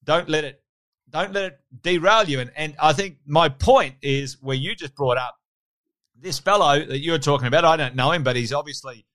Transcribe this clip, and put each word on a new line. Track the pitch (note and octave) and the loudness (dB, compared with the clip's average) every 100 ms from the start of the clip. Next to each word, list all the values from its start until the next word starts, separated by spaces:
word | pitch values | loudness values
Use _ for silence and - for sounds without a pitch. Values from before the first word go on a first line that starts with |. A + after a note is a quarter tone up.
don't | - D#3+ D#3 | -2 -2 -2
let | D#3 | -4
it, | D3 - _ _ _ _ _ | -4 -14 _ _ _ _ _
don't | D3+ G3 | -8 -6
let | G3 | -6
it | F#3+ C#3+ _ C3 | -8 -12 _ -10
derail | E3+ F3+ E3+ A3 | -4 0 2 2
you. | G3 C3+ | 2 -4
And, | B2+ | -8
and | - D#3 D3 | -8 -10 0
I | D3+ | 0
think | D#3 G3 D3 C#3+ | 0 -4 -10 -2
my | D3+ D#3+ | 2 2
point | C3+ - C4 D#3 C3 | 0 4 4 4 -6
is | C#3 C#3 C#3 - | -4 -4 -6 -12
where | C3+ C3+ | -6 -6
you | D3+ | -6
just | A3+ D#3 | -8 -14
brought | - C3+ B2+ | -4 -2 0
up | B2 - _ _ _ _ _ _ _ | -4 -12 _ _ _ _ _ _ _
this | _ E3 - | _ -12 -6
fellow | - G3+ D#3+ C#3+ | 2 4 4 2
that | D#3+ C#3+ | 0 -6
you're | D#3 D#3+ | -2 -2
talking | D3 C#3+ B2+ | 0 0 2
about. | D3 | 4
I | E3 D#3+ | 4 4
don't | C3 | 0
know | C3 C3 | 0 0
him, | E3+ | 2
but | C3 B2 | 0 -2
he's | A#2+ | -2
obviously | C#3+ D3 C3+ C3+ A#2+ _ | -6 -8 -14 -16 -20 _